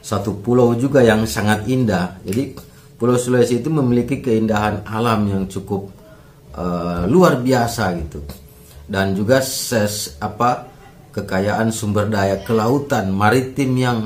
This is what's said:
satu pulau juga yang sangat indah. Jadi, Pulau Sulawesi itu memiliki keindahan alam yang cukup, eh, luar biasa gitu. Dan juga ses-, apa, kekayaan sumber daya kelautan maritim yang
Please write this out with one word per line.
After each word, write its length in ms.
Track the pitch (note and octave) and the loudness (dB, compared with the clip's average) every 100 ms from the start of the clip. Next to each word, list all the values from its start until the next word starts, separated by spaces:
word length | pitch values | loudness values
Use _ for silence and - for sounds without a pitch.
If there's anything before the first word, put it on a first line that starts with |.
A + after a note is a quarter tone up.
satu 320 | - G2+ G#2+ F#2+ | -4 -4 -4 -4
pulau 320 | - B2 A#2+ A#2 | 0 4 4 4
juga 240 | C3+ C#3 | 2 4
yang 240 | A#2 G#2+ | 6 4
sangat 460 | A2 A2+ G#2 G#2+ G#2 | 0 -2 0 0 0
indah. 480 | B2+ A#2+ F#2 F2+ - F2 | 0 2 0 -2 -6 -6
Jadi, 300 | G#2 C#3 - - - - - | -4 -4 -10 -20 -20 -20 -4
Pulau 160 | A#2 B2 | 0 0
Sulawesi 460 | B2 B2+ A#2 A#2+ | 2 4 4 2
itu 60 | A#2+ | 0
memiliki 480 | D#3 B2+ A#2+ A#2+ C3+ | 0 2 2 0 -4
keindahan 640 | C3 A2 A2 G#2+ G#2+ G2+ | 0 0 2 0 0 -2
alam 480 | - A2 A#2 G#2+ G#2 | -6 -2 0 2 0
yang 120 | G2 F#2+ | 0 -4
cukup, 460 | G2 F2+ G2+ - - - - - - - - | -6 -6 -6 -6 -16 -20 -20 -20 -20 -18 -8
eh, 500 | F2+ F2 F2 F2 F2+ | -4 -2 -2 -2 0
luar 320 | D#3+ F3 C3+ | 4 4 4
biasa 560 | B2 B2+ A#2 - G2 F2 | 0 0 0 -2 -2 -2
gitu. 160 | D2+ D2 D2 - - - - - | -8 -12 -14 -16 -20 -20 -20 -20
Dan 320 | - G2+ G2 F#2+ | -6 -2 0 0
juga 240 | G#2 C3 | 2 2
ses-, 800 | C3 - - A#2+ G#2 - - - | 2 -6 -2 0 0 -2 -10 -8
apa, 480 | G#2+ G2+ A#2+ - - - - - - - | -10 -2 0 0 -8 -20 -20 -20 -12 -10
kekayaan 560 | F#2+ F#2 G2+ G#2 A2+ | -4 -2 0 0 0
sumber 400 | A2 G#2 G#2 G#2 | -2 -2 0 0
daya 320 | G#2+ G2 G2 | 0 0 -2
kelautan 680 | - A2+ A2 C#3 C#3+ B2 F#2+ F#2+ | 0 2 2 2 0 -2 0 2
maritim 600 | G#2 B2+ B2+ - C3 B2+ | 2 2 0 -2 0 0
yang 200 | B2+ A#2 | 0 -2